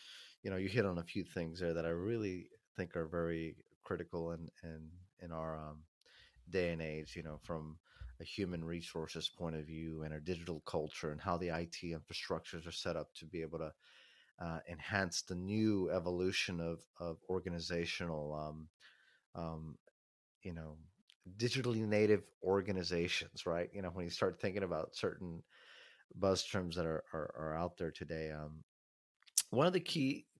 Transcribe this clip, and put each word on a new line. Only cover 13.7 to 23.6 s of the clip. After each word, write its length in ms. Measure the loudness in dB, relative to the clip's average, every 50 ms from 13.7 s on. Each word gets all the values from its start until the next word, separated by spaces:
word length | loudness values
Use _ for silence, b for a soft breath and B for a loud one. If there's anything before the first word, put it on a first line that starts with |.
| -6 b b b b b b b b b b b b -6
uh, 180 | -4 -2 -2 -4 -4 -8
enhance 500 | -8 -8 -2 2 2 4 4 2 0 -2
the 140 | -2 -2 -2
new 560 | -2 0 2 4 6 6 6 6 6 4 4
evolution 680 | 4 4 4 2 2 4 4 4 4 2 2 2 0 0
of, 220 | 0 0 -2 -2 -6 -12 _ -6
of 200 | -4 -4 -4 -4 -2 -2
organizational, 1040 | 0 0 0 -2 -2 -2 -2 0 0 2 2 0 0 -2 -2 -2 -2 -2 -2 -2 -2
um, 340 | -4 -4 -4 -6 -8 -12 -14 _ b b b b b b b b b b b -8
um, 420 | -6 -4 -4 -4 -6 -6 -8 -10 -12 _ _ _ _ _ _ _ _ _ _ _ _
you 140 | -8 -8 -6
know, 240 | -6 -8 -10 -10 -12 -16 -20 _ _ _ _ -20 _ -18 -14 -4
digitally 500 | -2 0 0 2 2 2 2 2 2 4
native 360 | 6 8 8 10 10 8 6 4 0 -10 _
organizations, 1000 | 4 4 6 6 4 2 0 0 2 2 4 4 4 4 2 0 0 -2 -6 -4 0
right? 240 | 0 2 2